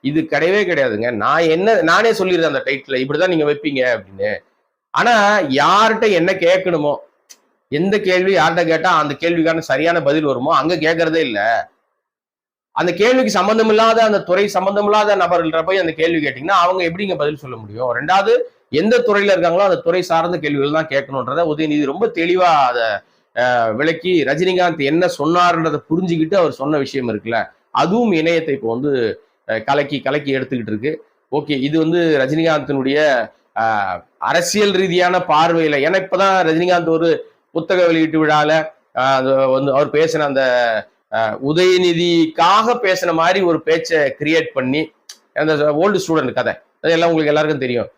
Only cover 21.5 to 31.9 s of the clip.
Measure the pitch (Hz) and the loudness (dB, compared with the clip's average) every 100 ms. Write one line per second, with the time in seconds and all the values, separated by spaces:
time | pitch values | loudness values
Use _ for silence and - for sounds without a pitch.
21.5 | 151 156 147 139 160 156 165 170 185 180 | -2 -2 0 -2 -2 -4 -2 0 2 4
22.5 | 151 131 120 113 101 _ _ _ - 123 | 4 2 0 -2 -4 _ _ _ -2 0
23.5 | 123 113 110 151 160 175 180 131 151 185 | 2 0 0 -2 -2 0 0 0 0 0
24.5 | 185 180 160 139 160 180 175 147 175 175 | 0 0 0 -2 0 0 -2 0 2 2
25.5 | 165 160 147 _ 160 185 170 160 196 160 | 2 -2 -4 _ -4 -2 -2 0 2 0
26.5 | - 139 151 135 139 123 107 113 117 101 | -2 -4 -2 -2 -4 -4 -6 -4 -4 -4
27.5 | _ _ 110 160 220 240 165 160 170 160 | _ _ -2 0 0 0 0 0 0 -2
28.5 | 139 113 117 147 135 113 92 _ _ - | -4 -4 -4 -2 -2 -2 -4 _ _ -6
29.5 | 110 110 143 - 143 135 147 139 135 123 | -6 -2 -2 -2 -4 -4 -4 -2 -4 -4
30.5 | 123 110 107 131 156 - _ _ 139 147 | -6 -6 -6 -6 -8 -14 _ _ -6 -4
31.5 | 143 139 160 160 | -4 0 0 0